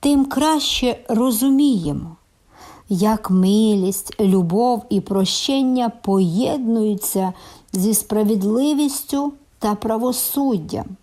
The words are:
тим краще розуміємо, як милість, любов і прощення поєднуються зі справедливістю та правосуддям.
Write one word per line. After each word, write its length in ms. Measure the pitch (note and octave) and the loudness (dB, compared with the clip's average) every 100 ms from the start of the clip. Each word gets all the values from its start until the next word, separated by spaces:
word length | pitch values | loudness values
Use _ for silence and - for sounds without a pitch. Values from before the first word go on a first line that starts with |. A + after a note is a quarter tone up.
тим 240 | C#4+ C#4+ | 2 2
краще 720 | C4+ C4+ D#4 D#4 - - B3 A#3 - | 2 0 2 2 0 -2 -2 -4 -2
розуміємо, 1080 | A3 B3+ A3 C4+ C4+ C#4+ A3+ D#3 C#3+ D3+ D#3+ _ _ _ - - - - | 0 2 2 2 4 4 2 -2 -6 -8 -16 _ _ _ -20 -20 -20 -6
як 420 | F#3+ G#3 A3 G#3+ | 0 2 0 0
милість, 880 | F#3 F#3 G#3 A3 G3+ F#3 F#3+ - - | 2 4 4 4 2 0 -4 -8 -2
любов 640 | G3 F#3+ E3+ F#3 A#3+ A#3+ G#3+ | 2 2 2 0 0 0 -2
і 100 | G#3 | -4
прощення 880 | - G3 F#3+ - - C4+ C4 B3+ A#3+ | -2 -2 -2 -2 -2 0 0 0 -2
поєднуються 1400 | A3+ - G3 F#3 E3+ B3+ D4+ A#3 A3+ G#3+ G3+ - G3 F#3+ F3+ - - _ | -4 -2 2 2 0 -2 -2 -2 0 0 -2 -4 -2 -4 -6 -18 -20 _
зі 220 | F#3+ F#3+ | -2 0
справедливістю 1400 | G#3+ - G#3 G#3+ A3 G3 A3 C#4+ D4 D4 C#4 - C#4 C#4+ C#4+ _ _ | 0 -2 0 2 0 0 0 0 0 0 -4 -6 -4 -4 -6 _ _
та 160 | G#3+ | -4
правосуддям. 1080 | G#3 A3+ A3 B3 B3+ - - C#4 G#3+ D3+ - - F#3+ | -2 -2 -2 -2 -2 -4 -2 0 -2 -4 -8 -10 -16